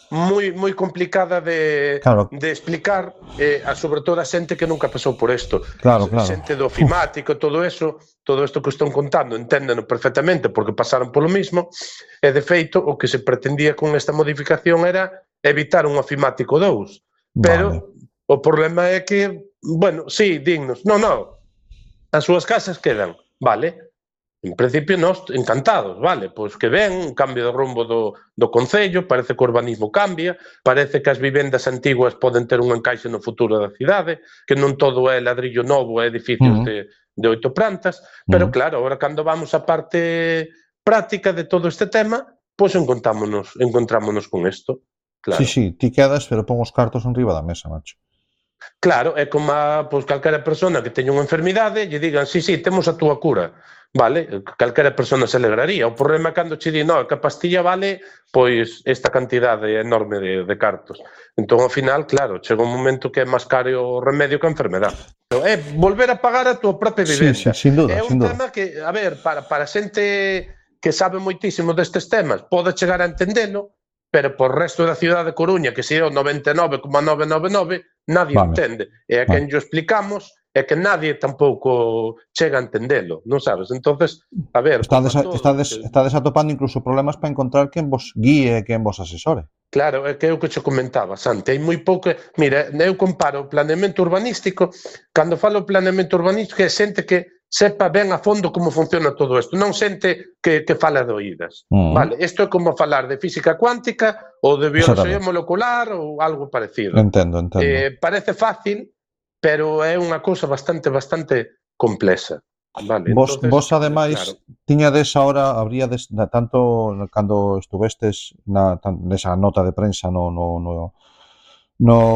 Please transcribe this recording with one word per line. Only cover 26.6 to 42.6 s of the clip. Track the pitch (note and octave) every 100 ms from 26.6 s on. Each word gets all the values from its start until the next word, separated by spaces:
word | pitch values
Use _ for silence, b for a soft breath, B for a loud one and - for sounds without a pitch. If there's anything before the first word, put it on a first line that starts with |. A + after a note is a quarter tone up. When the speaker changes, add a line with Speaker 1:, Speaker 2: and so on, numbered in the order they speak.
Speaker 1:
que | A2+
ven, | E3+ G#3
un | F#3 D#3 A#2
cambio | C3+ B2 A#2+
de |
rumbo | B2+ C3 A#2+ A2+
do, | A2+ G#2+ B B -
do | A2+
concello, | A#2+ B2+ G#3 G3 F3+ -
parece | B2+ B2
que | A#2
o | B2+
urbanismo | A#2 A#2+ G#2+ G#2+
cambia, | G3+ G3+ D#3+ F3 E3+ B B
parece | B2+ C3+ C#3 D3
que | C#3+
as | B2
vivendas | C3+ C#3+ C#3 C3
antiguas | C3 B2 C#3 B2+ B2
poden | - B2+ A#2+
ter | A#2+ B2
un | B2
encaixe | A2+ A#2+ A#2 A#2+
no | G#2+
futuro | A#2 A2 A2+ G#2+
da | G2+
cidade, | - C#3+ G3+ E3 D#3+ b b
que | b
non | C#3 C#3 C#3
todo | C#3+ B2+ B2+
é | B2+
ladrillo | B2 B2 B2 A#2
novo, | B2 C#3 A#2 A2+
é | A#2
edificios | A#2 - A2+ B2+ G#2+
Speaker 2:
Ujú. |
Speaker 1:
de, | A#2 G#2 - b b -
de | A2+
oito | A2+ C3+ C3
plantas, | A3 F#3 F#3 - B B B
pero | F3+ G#2
Speaker 2:
Ujú. |
Speaker 1:
claro, | B2+ D3+ C#3
agora | C3 C3+
cando | D3 D3+
vamos | D#3 D#3+ D3+ D#3
á |
parte | - D#3+ D#3+ E3+ E3+ E3 E3 E3 D#3+ b b _
práctica | - A3 G#3+ G3 G3
de | E3+ E3
todo | F3+ E3+
este | - G#3
tema, | A3 G#3+ A#3+ - _ _
pois | -